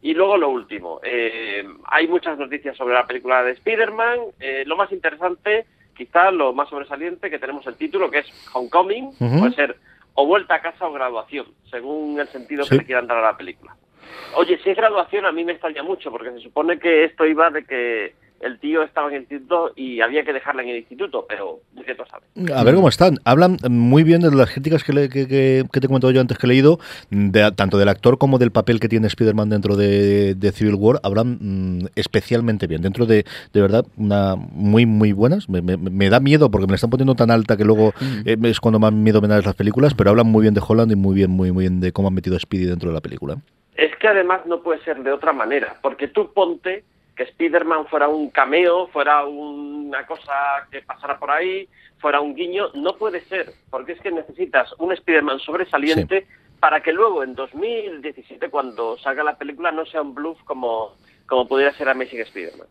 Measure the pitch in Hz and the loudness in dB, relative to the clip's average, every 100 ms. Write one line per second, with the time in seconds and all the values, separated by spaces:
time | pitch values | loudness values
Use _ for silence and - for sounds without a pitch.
0 | 147 160 190 202 147 127 110 104 90 80 | -4 0 2 2 0 -2 -8 -14 -14 -12
1 | 120 123 113 113 113 101 98 - - 151 | -8 -4 -4 -6 -10 -10 -10 -16 -2 0
2 | 165 175 170 147 139 143 143 127 127 123 | 0 -2 -4 -10 -10 -10 -12 -8 -2 0
3 | 123 127 123 127 123 123 - 220 220 220 | 0 -6 -2 0 0 -4 -6 -2 -2 -2
4 | 233 240 226 _ 131 135 135 165 196 190 | -4 -4 -8 _ -10 -8 -6 -4 -4 -4
5 | 165 151 180 180 208 214 220 _ _ _ | -8 -6 -8 -6 -4 -4 -4 _ _ _
6 | 123 170 185 185 135 127 143 147 139 139 | -4 2 2 2 -2 -2 -6 -8 -12 -10
7 | 170 180 180 151 131 143 131 113 156 190 | -10 -10 -10 -10 -10 -12 -12 -10 -6 -4
8 | 170 139 - - - 127 123 170 185 220 | -2 -2 -6 -18 -12 -10 -2 0 0 -2
9 | 262 269 123 135 233 240 143 - _ _ | -8 -6 0 2 2 0 -4 -4 _ _
10 | _ - 143 196 180 160 170 - 175 143 | _ -2 2 2 0 -4 -4 -8 -8 -6
11 | 127 120 107 143 123 _ _ 127 127 151 | -6 -6 -10 -12 -14 _ _ -14 -10 -8
12 | 151 147 139 135 120 147 139 139 135 127 | -8 -8 -8 -12 -12 -8 0 0 0 -4
13 | 123 117 110 101 90 - - - _ _ | -2 0 0 -2 -12 -18 -20 -20 _ _
14 | - - - 139 170 170 190 190 220 208 | -20 -20 -8 -2 0 0 -2 0 0 0
15 | 170 202 190 160 170 170 165 151 151 190 | -4 -4 -4 -4 -6 -8 -10 -10 -10 -10
16 | 156 120 117 123 113 - 156 175 170 160 | -10 -12 -14 -16 -10 -4 -2 -2 2 4
17 | 156 - 156 156 165 147 - 127 120 113 | 2 2 0 2 2 0 -8 -6 -4 -4
18 | 101 _ _ _ - 120 147 160 147 - | -6 _ _ _ -12 -10 -4 -2 -2 -4
19 | 147 143 127 143 131 170 165 - 131 120 | -6 -8 -12 -16 -4 -2 -2 -6 -10 -4
20 | 113 143 147 135 143 135 123 120 113 123 | -2 -2 -4 -6 -6 -8 -6 -10 -12 -12
21 | 190 120 - 104 98 80 _ 123 127 123 | -8 -8 -8 -10 -10 -12 _ -20 -14 -14
22 | - - _ - 180 135 113 165 170 - | -14 -20 _ -8 -4 2 4 6 4 6
23 | 185 143 - 131 180 185 127 120 120 139 | 4 4 2 4 4 2 0 2 4 6
24 | 160 170 170 139 123 - 139 156 - 143 | 6 6 6 4 4 2 -2 -2 0 0
25 | 139 135 131 135 135 131 131 - 131 135 | 0 -2 0 2 2 2 0 -2 0 2
26 | 127 127 127 - 123 127 139 170 - - | 4 4 2 0 4 6 6 6 0 -20
27 | - 101 101 101 104 101 98 101 101 95 | -6 0 2 6 4 4 2 4 4 4
28 | 120 127 139 135 120 117 110 117 110 113 | 4 4 4 4 4 2 2 0 2 0
29 | 110 - 113 107 107 107 101 101 101 101 | 0 2 2 2 0 0 0 2 4 4
30 | 101 101 101 95 101 95 107 101 104 139 | 4 4 2 0 -2 0 0 4 4 2
31 | 98 98 120 123 104 95 92 90 92 - | 0 0 -2 -4 -6 -4 -4 -4 -6 -6
32 | 92 107 - 117 120 107 90 78 90 98 | -2 -2 0 -2 0 -2 -2 -2 -4 0
33 | 117 107 101 - - 104 98 110 - - | 4 4 2 -10 -2 2 4 4 0 -4
34 | 107 101 98 95 87 - 101 107 117 107 | 0 2 0 -2 -6 -4 2 4 6 4
35 | 107 98 117 185 - 92 87 92 92 95 | 2 4 2 2 -2 -4 -2 -2 -4 0
36 | 98 117 135 151 143 104 95 95 117 127 | 4 4 6 6 6 4 0 0 0 2
37 | 135 127 117 117 110 104 104 107 110 - | 2 4 4 4 2 2 4 6 4 2
38 | 135 120 110 113 117 110 117 110 110 107 | -6 -4 -2 0 2 2 2 4 4 4
39 | 107 107 104 104 101 92 101 104 147 139 | 4 4 4 2 2 0 0 2 2 4
40 | 98 107 113 110 107 104 - 110 113 104 | 4 6 6 6 4 2 2 2 4 2
41 | 98 98 95 92 92 92 92 92 90 - | 2 2 2 2 0 0 0 0 -2 -2
42 | 98 92 87 87 - 98 90 87 87 80 | -2 -2 -2 -4 -4 -2 -2 -2 -4 -6
43 | - - 69 80 - _ _ - 156 - | -8 -12 -10 -10 -14 _ _ -2 -2 0
44 | 214 202 180 185 165 170 170 160 - 139 | 0 0 0 -2 -4 -6 -4 -6 -6 -6
45 | 131 143 160 143 110 139 - - 139 135 | -4 -4 -2 -2 -2 -2 -4 -6 -8 -6
46 | 139 - 202 - 185 165 185 190 _ _ | -6 -4 -2 0 -2 -2 -8 -10 _ _
47 | _ - 127 _ 165 160 160 160 151 151 | _ -12 -12 _ 0 0 0 -4 -2 -2
48 | 143 156 147 - 131 151 175 175 175 151 | 0 0 -4 -2 0 2 2 0 -2 -4
49 | 143 147 143 147 147 143 147 147 147 139 | 0 0 0 -10 -12 -12 -12 -12 -10 -10
50 | 131 160 - 139 143 139 139 139 _ 131 | -10 -14 -8 -6 -4 -6 -8 -18 _ -14
51 | - - 143 147 185 190 190 _ _ _ | -10 -10 -4 -4 -2 -8 -12 _ _ _
52 | 151 143 147 135 175 185 202 143 156 196 | -2 0 -2 -6 -6 -4 -6 -6 -6 -4
53 | 214 175 - 190 165 - _ 135 135 170 | -6 -6 -8 -8 -8 -14 _ -12 -10 -10
54 | 202 170 151 - 180 135 123 - 170 185 | -8 -8 -10 -10 -4 -2 -4 -6 -6 -6
55 | - 160 147 135 - 165 180 147 143 156 | 0 0 0 -6 -6 -8 -4 -2 0 0
56 | 80 190 190 _ _ _ 160 151 165 170 | 0 -4 -6 _ _ _ 0 0 -2 0
57 | 220 180 135 127 135 143 208 466 427 160 | 0 0 -6 -8 -12 -8 -8 -6 -8 -12
58 | 143 - - - 165 143 131 110 113 117 | -14 -16 -20 -12 -8 -6 -6 -6 -8 -6
59 | 139 135 151 147 147 143 170 156 160 160 | -8 -4 -4 -6 -12 -8 -6 -6 -8 -8
60 | 143 131 151 160 _ 135 127 113 113 _ | -8 -8 -10 -12 _ -8 -4 -6 -8 _
61 | _ _ - 131 123 135 139 139 135 131 | _ _ -2 -2 0 0 0 0 -4 -4
62 | 127 120 110 101 85 - - | -6 -10 -12 -12 -14 -16 -20